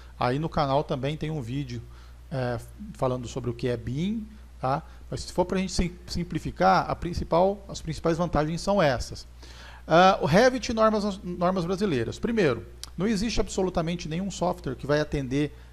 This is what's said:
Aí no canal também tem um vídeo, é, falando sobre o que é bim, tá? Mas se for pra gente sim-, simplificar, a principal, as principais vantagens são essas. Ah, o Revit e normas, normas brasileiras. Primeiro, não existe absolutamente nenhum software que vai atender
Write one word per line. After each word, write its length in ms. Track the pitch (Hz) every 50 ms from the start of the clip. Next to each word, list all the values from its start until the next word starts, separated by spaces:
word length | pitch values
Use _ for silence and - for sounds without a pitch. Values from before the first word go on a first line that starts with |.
| - - - -
Aí 200 | 120 123 127 143
no 100 | 160 160
canal 340 | - 170 151 135 135 143
também 340 | 156 - 165 131 123 139 156
tem 140 | 147 160 151
um 120 | 160 156
vídeo, 400 | 123 110 127 143 143 123 120 117 117 - - - - - - - - -
é, 260 | - 135 127 123 120 113 - - - - - - -
falando 340 | - 139 127 127 127 120 107
sobre 220 | - 135 120 120
o 40 | 117
que 140 | 120 - 127
é 80 | 120
bim, 500 | 120 104 113 123 143 170 202 220 233 214 - - - - - - -
tá? 240 | - 131 139 151 - - - - - -
Mas 100 | 127 120
se 120 | - -
for 120 | - - 180
pra 140 | 180 202 185
gente 140 | 190 185
sim-, 220 | - - 185 170 - - -
simplificar, 840 | - - 190 170 - 165 156 - 147 - - 175 190 190 165 131 147
a 60 | 143
principal, 640 | - - 170 175 - 160 - 170 165 185 196 202 208 - -
as 140 | 147 -
principais 340 | - 160 147 - - 165 165
vantagens 440 | 156 180 165 - 143 156 156 170 160
são 220 | - 196 202 202
essas. 440 | 170 143 127 107 - - 113 - - - - - - - - - - - - - -
Ah, 320 | - 156 170 185 190 202 -
o 20 | -
Revit 460 | 151 143 190 247 262 247 254 - -
e 40 | 233
normas, 460 | 220 220 220 214 214 196 208 190 196
normas 440 | - 180 175 175 175 175 185 190 165
brasileiras. 520 | 170 196 170 208 202 151 123 113 - - -
Primeiro, 480 | - 208 233 220 185 143 117 101 95 - - - - - -
não 100 | - 175
existe 320 | 226 226 180 208 233 - -
absolutamente 680 | 190 - - - 190 180 170 180 160 160 175 170 - 151
nenhum 220 | 156 175 190 202
software 440 | 170 - 175 175 175 - - 135 127
que 120 | 120 -
vai 120 | 131 147 151
atender 560 | 151 - - 147 135 123 127 143 151 143 - - - -